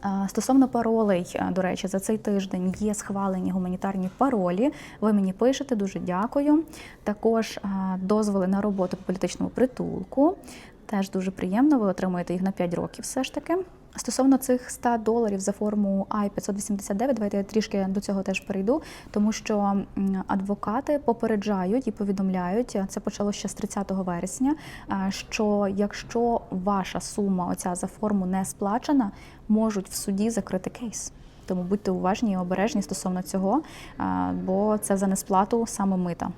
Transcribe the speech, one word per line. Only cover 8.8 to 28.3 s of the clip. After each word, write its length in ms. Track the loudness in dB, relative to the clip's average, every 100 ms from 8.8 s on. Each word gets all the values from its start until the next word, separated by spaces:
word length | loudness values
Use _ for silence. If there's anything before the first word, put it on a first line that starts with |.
| 0 -2
по 60 |
політичному 480 | -4 -2 -2 -2 -4
притулку. 840 | 2 0 2 -6 -4 -4 4 4 2 -10 -18 -20 -20 -4
Теж 240 | -2 -2
дуже 200 | -2 -4
приємно, 480 | -4 -2 4 6 6
ви 80 | 4
отримуєте 460 | 2 0 -2 -2
їх 100 | 0
на 80 | 0
п'ять 240 | 0 0
років 280 | 0 -4 -6
все 220 | -6 -4
ж 100 | -4
таки. 220 | -4 -2 -2 -2 -12 -18 -10
Стосовно 380 | -6 2 6 6
цих 300 | 4 0 0
ста 320 | -4 0 0
доларів 420 | 2 2 2 0
за 120 | -2
форму 540 | -2 0 2 2 2 0
Ай 200 | -2 -2
п'ятсот 280 | -2 -4 -4
вісімдесят 400 | -2 -4 -2 0
дев'ять, 200 | 2 2
давайте 200 | 0 0
я 60 |
трішки 440 | 0 0 0 0 0
до 120 | -2
цього 220 | 0 -2
теж 180 | 0 -4
перейду, 420 | -4 -4 2 0 0 -16 -6
тому 220 | 0 0
що, 260 | 0 0 2
м, 680 | 2 2 -2 -2 0 0 0
адвокати 720 | -2 0 -2 -2 -2 0 0
попереджають 880 | 2 0 2 0 0 0 2 0 -2
і 40 |
повідомляють, 880 | -4 -2 0 0 0 0 0 0 -2 -2
це 120 | -4
почалося 380 | -6 -2 -2 -2
ще 100 | -6
з 60 |
тридцятого 480 | -6 -6 -4 -4 -2
вересня, 540 | -2 -2 -4 0 0 0 -4 -16 -6
а, 220 | -2 -2
що 580 | -4 -6 -2 2 4 2 2
якщо 640 | 0 -2 -6 0 2 2 -2
ваша 500 | -4 0 0 0 -6
сума 480 | -6 -2 0 0 0
оця 220 | -2 -2
за 120 | -2 -6
форму 400 | -4 0 0
не 180 | 0